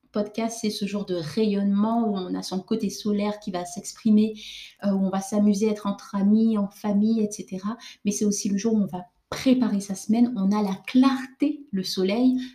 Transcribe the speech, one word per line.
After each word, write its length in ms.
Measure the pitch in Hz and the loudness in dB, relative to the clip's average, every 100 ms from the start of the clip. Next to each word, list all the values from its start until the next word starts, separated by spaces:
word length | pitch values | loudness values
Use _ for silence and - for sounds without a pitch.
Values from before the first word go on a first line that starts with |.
| _ | _
podcast, 480 | 214 208 - 226 - | -6 -4 -4 -6 -4
c'est 100 | 214 | -4
ce 160 | - 196 | -4 -4
jour 180 | 202 190 | -6 -4
de 80 | |
rayonnement 960 | 175 151 - 214 202 202 202 220 233 220 | -6 -4 -2 0 2 2 2 2 0 0
où 80 | 190 | -2
on 180 | 185 | -4
a 80 | 190 | -6
son 160 | - 185 | -6 -6
côté 320 | - 220 196 | -4 -2 -4
solaire 480 | - 214 202 208 208 | -4 -2 -2 -2 -4
qui 140 | - | -8
va 120 | 180 | -8
s'exprimer, 680 | 180 202 - - 220 214 220 214 - - - - | -8 -10 -12 -2 4 4 4 -2 -14 -16 -18 -6
euh, 60 | 202 | -2
où 160 | 190 190 | 0 0
on 40 | |
va 100 | 190 | -2
s'amuser, 480 | - 208 208 196 214 | -2 2 4 4 0
être 180 | 208 202 | 0 -4
entre 300 | 196 - 202 | -8 -6 0
amis, 420 | 196 220 226 214 | 4 4 4 2
en 100 | 202 | -2
famille, 520 | - 214 202 214 226 | -4 -2 2 2 2
et 100 | 208 | -2
cetera. 480 | - - 185 202 233 - - | -4 -10 -8 -6 -8 -14 -6
Mais 60 | 208 | -4
c'est 140 | 202 | 0
aussi 240 | 208 196 208 | 0 0 -2
le 100 | 196 | 0
jour 160 | 226 | 0
où 60 | 220 | 0
on 60 | 190 | 0
va 180 | 180 - _ - | -4 -14 _ -12
préparer 520 | - 262 254 220 196 | -2 2 4 2 0
sa 140 | - | -4
semaine, 400 | 190 - 226 240 220 | -6 0 4 4 2
on 140 | 190 | 2
a 100 | 214 | 2
la 100 | 202 190 - | 0 -4 0
clarté, 760 | 254 262 254 - - 294 - - | 4 4 4 -6 -2 -2 -2 -6
le 140 | 190 | -6
soleil, 560 | 185 - 185 220 254 254 - | -4 -2 0 2 2 2 -4